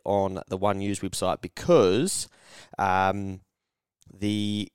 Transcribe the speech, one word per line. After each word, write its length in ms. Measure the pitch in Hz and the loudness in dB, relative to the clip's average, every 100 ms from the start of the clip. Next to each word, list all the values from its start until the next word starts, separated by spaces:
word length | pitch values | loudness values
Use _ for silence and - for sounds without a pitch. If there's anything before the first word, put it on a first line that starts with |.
on 380 | - 101 98 92 - | -2 0 0 -4 -8
the 120 | 95 | -2
One 180 | 101 98 | 0 0
News 240 | 101 98 | -2 -4
website 400 | 98 - 92 82 | -6 -4 -2 -2
because, 880 | - - - 165 95 101 180 - - _ - - - - | -6 -8 4 6 6 4 0 -4 -8 _ -20 -20 -14 -2
um, 640 | 95 92 95 101 98 95 - _ _ _ _ _ _ | 0 2 2 0 -6 -10 -16 _ _ _ _ _ _
the 580 | 98 104 104 104 104 104 | -6 -2 0 -2 -2 -6